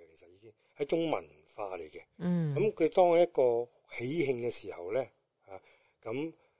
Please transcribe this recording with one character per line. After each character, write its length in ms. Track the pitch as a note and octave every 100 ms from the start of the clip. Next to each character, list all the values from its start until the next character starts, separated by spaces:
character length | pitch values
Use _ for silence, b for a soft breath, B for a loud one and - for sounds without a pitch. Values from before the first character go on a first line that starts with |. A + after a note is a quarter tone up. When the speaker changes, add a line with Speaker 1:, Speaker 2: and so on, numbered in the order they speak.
| - -
Speaker 1:
其 100 | E2+
實 40 |
已 100 | F#2
經 140 | A2 _ _ -
係 60 |
一 20 | D3
種 260 | E3 E3
文 140 | A2 D#2+ _ _
化 240 | - G2+ F2+
嚟 120 | D#2+
嘅。 120 | - - -
Speaker 2:
嗯。 380 | F3 F3 D#3 C#3+
Speaker 1:
咁 180 | G#3
佢 160 | - D#3+
當 320 | F#3+ F3+ E3+
一 40 | E3+
個 420 | - B2+ A#2 A#2+ _ _
喜 320 | - B2 E3+ C3+
慶 120 | B2
嘅 120 | A#2+
時 220 | - G2+
候 200 | E2+ F2
咧， 200 | A#2+ A#2 _ _ _ -
啊， 140 | F#2+ b b b b
咁 300 | A2+ B2+ D#3+ - _ _